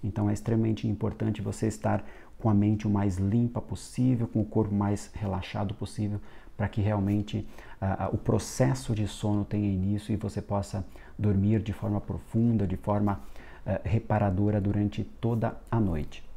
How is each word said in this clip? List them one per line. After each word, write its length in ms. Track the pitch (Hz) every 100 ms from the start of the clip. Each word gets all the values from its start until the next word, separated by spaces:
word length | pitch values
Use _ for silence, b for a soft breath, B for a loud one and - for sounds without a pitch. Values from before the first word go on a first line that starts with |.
Então 260 | 104 98 104
é 40 |
extremamente 540 | 104 - 113 113 107 117
importante 540 | 101 107 - 110 107
você 260 | 104 - 110
estar 380 | 107 104 104 - B B -
com 120 | 110
a 40 |
mente 340 | 101 104 107 107
o 20 |
mais 280 | 101 101 90
limpa 420 | 98 117 120 110
possível, 680 | - 92 - - 127 123 113
com 120 | 110
o 60 | 104
corpo 280 | 110 104
mais 360 | 101 101 104 -
relaxado 600 | - 98 92 92 107 98
possível, 480 | 98 101 - 104 104 B B B -
pra 140 | 101
que 100 | -
realmente, 640 | 104 104 95 104 101 107 107 B B B
ah, 240 | 98 95 95
ah, 40 |
o 40 | 113
processo 760 | - 110 - - 135 131 -
de 140 | 107 101
sono 360 | - 107 104
tenha 240 | 101 104 104
início 460 | 95 95 101 -
e 20 | 104
você 260 | 104 104
possa 440 | - 101 98 104 - B B B
dormir 440 | 104 98 101 110
de 120 | 104
forma 260 | 98 107 104
profunda, 680 | - 92 - 113 117 110 98
de 120 | 92
forma, 420 | - 104 104 98 B B B B -
eh, 160 | 98
reparadora 760 | - 113 - 107 101 92 104 104
durante 420 | 101 104 104 104
toda 540 | 104 - 117 117 113 - -
a 100 | 117
noite. 440 | 104 80 73 - -